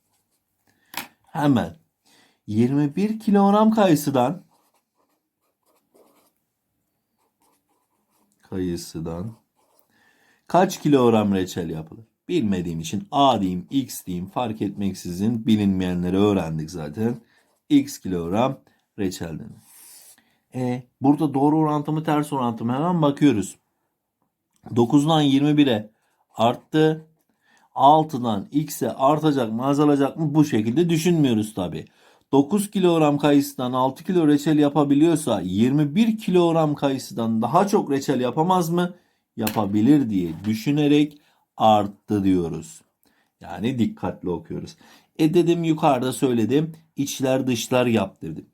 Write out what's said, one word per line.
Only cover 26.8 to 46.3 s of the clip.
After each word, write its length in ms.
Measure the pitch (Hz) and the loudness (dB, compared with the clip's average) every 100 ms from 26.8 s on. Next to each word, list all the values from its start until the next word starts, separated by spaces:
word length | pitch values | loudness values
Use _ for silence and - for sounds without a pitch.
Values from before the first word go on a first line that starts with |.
| 156 156 - _ _ _ _ _ _ | 2 2 -8 _ _ _ _ _ _
Altıdan 760 | 127 139 156 156 123 120 104 98 | 2 6 6 4 -2 -2 -4 -4
X'e 420 | 143 156 - 120 | -4 -4 -4 -6
artacak 600 | - 135 151 156 135 113 | 0 2 2 2 0 -2
mı, 140 | 110 135 | -2 0
azalacak 500 | 143 147 143 135 143 | 2 4 4 0 -2
mı? 180 | 160 | -2
Bu 100 | 156 | 2
şekilde 440 | 147 113 113 131 175 | 2 2 0 0 0
düşünmüyoruz 680 | 160 170 165 139 110 107 | 0 2 2 2 0 -2
tabii. 300 | - 87 78 - _ _ _ _ | -6 -8 -8 -14 _ _ _ _
Dokuz 380 | 139 143 202 202 | 0 2 -2 -4
kilogram 480 | 196 175 165 151 147 | 0 2 2 2 2
kayısıdan 540 | 147 147 139 - 127 | 2 2 0 -6 -6
altı 320 | 127 131 135 | -2 -2 -4
kilo 240 | - 180 151 | -2 0 2
reçel 300 | 147 160 151 | 2 2 2
yapabiliyorsa 800 | 143 151 139 139 165 156 147 101 | 2 2 2 4 4 2 -2 -4
yirmi 540 | 90 95 123 147 147 | -2 0 2 2 0
bir 240 | 165 226 220 | 0 0 0
kilogram 560 | - 180 170 165 156 | 0 2 2 2 0
kayısıdan 680 | 143 139 135 - 104 113 110 | 0 -2 -2 -6 -6 -4 -2
daha 260 | 120 165 202 | 0 2 2
çok 220 | 139 - | 0 0
reçel 300 | 139 139 127 | -2 -2 -2
yapamaz 500 | 123 127 170 185 165 | -2 0 0 0 0
mı? 240 | 175 180 - _ _ _ - | -2 -2 -6 _ _ _ -8
Yapabilir 720 | 107 117 104 107 117 151 120 | -4 -4 -2 0 4 4 2
diye 220 | 98 85 80 | -2 -4 -6
düşünerek 720 | 98 110 151 147 147 147 151 - _ _ _ - | -6 -4 -2 0 2 2 2 -4 _ _ _ 0
arttı 680 | 113 107 101 - _ 104 | 4 4 2 -6 _ 0
diyoruz. 580 | 98 92 82 80 80 - _ _ _ _ _ _ | 2 2 0 -6 -12 -20 _ _ _ _ _ _
Yani 380 | 85 87 110 127 | -16 -6 -4 0
dikkatli 520 | 107 - 92 - 90 | -2 -2 -10 -8 -8
okuyoruz. 460 | 85 - 78 - - _ - _ - | -8 -8 -12 -14 -18 _ -20 _ -2
E 160 | 160 | 2
dedim, 300 | 175 170 170 | 2 2 0
yukarıda 480 | 165 156 160 127 127 | 0 0 2 2 0
söyledim. 600 | 123 135 | -2 0